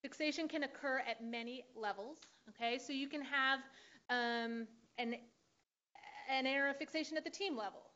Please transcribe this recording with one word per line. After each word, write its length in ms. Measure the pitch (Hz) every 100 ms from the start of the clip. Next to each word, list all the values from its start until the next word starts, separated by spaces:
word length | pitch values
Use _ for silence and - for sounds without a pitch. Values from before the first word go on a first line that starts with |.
Fixation 460 | 277 - 302 285 320
can 140 | 302
occur 400 | 277 - 285 262 -
at 160 | 226
many 400 | 233 233 233 254 240
levels, 440 | 220 220 190 220 320 - - -
okay? 280 | - 233 254
So 140 | 262
you 160 | 269 277
can 140 | 302
have, 380 | 277 277 269 269 262 - - - -
um, 580 | 247 233 233 233 233 226 - - -
an, 180 | 240 233 - _ _ _ _ _ _ - - - -
an 160 | 269 262
error 240 | 277 277
of 60 | 277
fixation 400 | 302 320 302 311
at 80 |
the 60 | 311
team 260 | - 392 254
level. 240 | 202 135 -